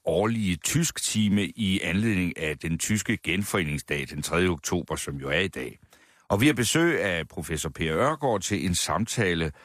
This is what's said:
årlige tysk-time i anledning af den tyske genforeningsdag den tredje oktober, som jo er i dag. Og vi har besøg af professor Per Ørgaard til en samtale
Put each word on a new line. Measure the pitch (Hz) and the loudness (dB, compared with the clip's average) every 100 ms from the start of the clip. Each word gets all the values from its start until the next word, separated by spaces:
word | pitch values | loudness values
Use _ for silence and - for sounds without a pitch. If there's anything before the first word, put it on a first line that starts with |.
| - | 0
årlige | 82 107 113 101 85 | 2 2 2 0 0
tysk-time | - 143 170 - - 110 107 104 92 | 0 0 0 -2 -2 2 4 4 0
i | - 101 92 | -2 0 0
anledning | 82 90 113 95 87 - | 0 0 2 2 0 -2
af | 80 76 | -6 -4
den | 82 82 | -4 -2
tyske | - 107 - 104 | 0 0 0 -4
genforeningsdag | - 90 101 104 78 73 - 73 67 | -2 -2 0 -2 -2 -4 -4 -6 -4
den | 73 | -6
tredje | 71 82 90 | -2 2 2
oktober, | 80 - 90 - 73 | 0 -2 -4 -2 -6
som | - 71 | -6 -8
jo | 67 | -2
er | 78 | 0
i | 139 | 0
dag. | - - - _ - _ _ - | -4 -10 -12 _ -20 _ _ -2
Og | 101 | 4
vi | 135 | 4
har | |
besøg | 135 113 156 170 135 | 4 2 4 4 4
af | 98 85 82 | 2 0 -4
professor | - 80 78 80 | -8 -6 -4 -4
Per | 71 80 80 | -4 -2 2
Ørgaard | 127 151 143 104 | 0 0 0 0
til | 90 101 82 | 0 -2 0
en | 87 | 0
samtale | - 76 113 - 98 85 80 - | 0 0 0 0 2 2 -2 -4